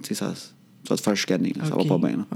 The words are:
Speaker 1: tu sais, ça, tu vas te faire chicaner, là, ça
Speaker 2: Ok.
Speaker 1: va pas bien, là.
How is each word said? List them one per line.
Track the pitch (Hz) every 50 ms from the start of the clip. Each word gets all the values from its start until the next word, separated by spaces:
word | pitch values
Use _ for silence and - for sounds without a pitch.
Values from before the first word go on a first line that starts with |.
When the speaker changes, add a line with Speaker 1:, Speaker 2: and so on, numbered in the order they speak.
Speaker 1:
tu | - -
sais, | 107
ça, | - - - - - - - - _ - - - - -
tu | -
vas | -
te | -
faire | - 107 101
chicaner, | 95 - - 95 - - - -
là, | - 160 156
ça | -
Speaker 2:
Ok. | - -
Speaker 1:
va | 156 -
pas | 87 -
bien, | - -
là. | - 214 - 196